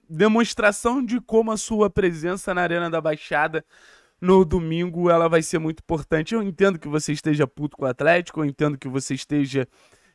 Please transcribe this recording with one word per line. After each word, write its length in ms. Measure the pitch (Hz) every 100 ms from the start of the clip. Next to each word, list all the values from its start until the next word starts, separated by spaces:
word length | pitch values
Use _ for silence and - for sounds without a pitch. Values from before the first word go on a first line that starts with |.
| _
demonstração 960 | 160 208 220 233 - 214 202 240 254
de 160 | 240 240
como 300 | - 226 226
a 60 | 220
sua 340 | - 220 208
presença 640 | - 185 165 165 190 -
na 80 | 180
Arena 260 | 175 170 170
da 120 | 165
Baixada 640 | 156 156 - 151 156 160 - _ _ _ _ _
no 240 | 180 190
domingo, 680 | 175 180 160 165 175 170 175
ela 160 | 165 165
vai 160 | 165
ser 160 | 165 160
muito 220 | 160 160
importante. 520 | - 160 - 160 156
Eu 120 | 226
entendo 340 | 202 156 196 170
que 80 | 147
você 260 | 151 151
esteja 320 | 147 156 147 139
puto 280 | - 147 -
com 80 |
o 40 | 135
Atlético, 500 | 123 147 175 170 -
eu 60 |
entendo 340 | 151 135 151 139
que 80 | 139
você 280 | 131 -
esteja 520 | 131 - 147 139 135 127 _ _ _ _